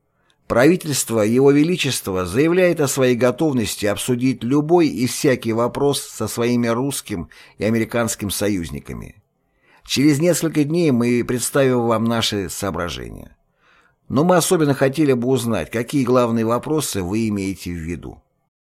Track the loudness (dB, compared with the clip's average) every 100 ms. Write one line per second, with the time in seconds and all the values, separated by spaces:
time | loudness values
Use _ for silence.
0 | _ _ _ _ -2 2 4 4 0 -4
1 | -2 0 2 4 6 6 4 0 -2 -4
2 | -4 -4 -2 0 2 4 2 2 0 2
3 | 2 4 2 2 0 0 -2 -2 -2 -2
4 | -2 0 0 0 0 0 4 4 2 0
5 | -4 0 0 0 0 0 0 0 0 0
6 | -6 -8 -6 -2 0 0 0 -2 -2 -6
7 | -8 -8 -10 -16 -20 -6 -2 0 0 -2
8 | -2 -4 -6 -2 -2 -2 -4 -10 -12 -14
9 | -14 -20 _ _ _ _ _ _ -4 2
10 | 2 4 2 2 0 0 0 2 2 2
11 | 2 0 0 -4 -2 2 2 2 2 0
12 | 0 0 -2 -2 -6 -6 -6 -4 -6 -8
13 | -12 -14 -18 _ _ _ _ _ _ _
14 | -4 0 4 4 4 2 2 2 0 2
15 | 2 2 2 0 0 -2 -2 -6 -2 -2
16 | 2 2 2 0 0 -2 -2 -2 -2 -4
17 | -2 -2 -2 -2 -4 -6 -8 -8 -8 -8
18 | -10 -18 _ _ _ _ _